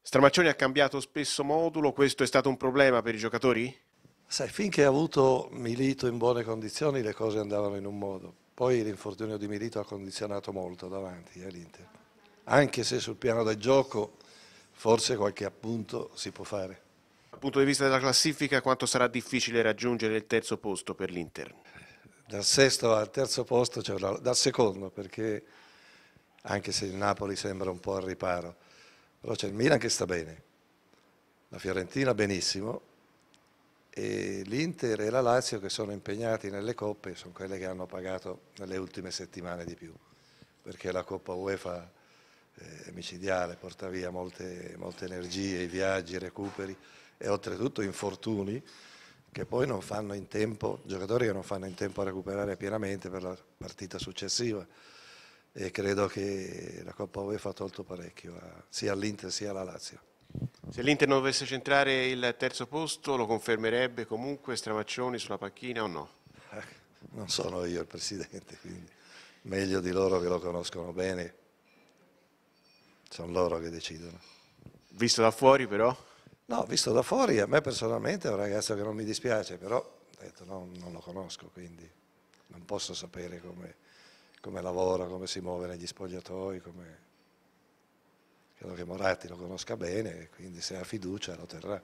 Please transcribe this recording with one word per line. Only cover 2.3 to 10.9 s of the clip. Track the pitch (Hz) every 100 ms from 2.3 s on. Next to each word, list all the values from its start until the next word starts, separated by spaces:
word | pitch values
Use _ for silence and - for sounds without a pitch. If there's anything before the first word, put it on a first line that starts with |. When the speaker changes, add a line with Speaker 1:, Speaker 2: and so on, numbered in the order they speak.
| 135 139
Speaker 1:
un | 131
problema | 131 131 139 120
per | 113
i | 110
giocatori? | 110 113 127 113 123 - _ _ - _ _
Speaker 2:
Sai, | - 127
finché | - 208 165
ha | 143
avuto | 135 156 - 135 127 -
Milito | 117 120 120 135 135 127
in | 120
buone | 117 120
condizioni | 113 113 107 - 151 135
le | 107
cose | 98 110 107
andavano | 104 104 101 101
in |
un | 98 101
modo, | 98 95 92 - _
poi | - 127 127
l'infortunio | 110 95 104 98 110 107
di | 104
Milito | 104 113 110
ha |
condizionato | 101 101 98 - 104 101 98
molto | 98 90 90
davanti, | 92